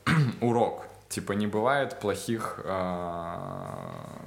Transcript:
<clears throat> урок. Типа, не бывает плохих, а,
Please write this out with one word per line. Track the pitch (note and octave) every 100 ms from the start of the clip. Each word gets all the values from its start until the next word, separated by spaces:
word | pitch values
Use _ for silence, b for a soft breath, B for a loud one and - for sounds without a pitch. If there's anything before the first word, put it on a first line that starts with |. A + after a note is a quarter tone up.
| -
<clears throat> | D#3+ B2+ F2+
урок. | A#2+ A#2+ A2 - - - -
Типа, | - -
не | G2+ G#2
бывает | G#2 A#2 C#3+ C3 -
плохих, | G#2 F#2 - A2+ G#2 -
а, | E2 F#2+ F2+ F2 F2 E2+ E2+ B1+ G1+ G1+ G1+ G1+ G1+ G1+ G1+ -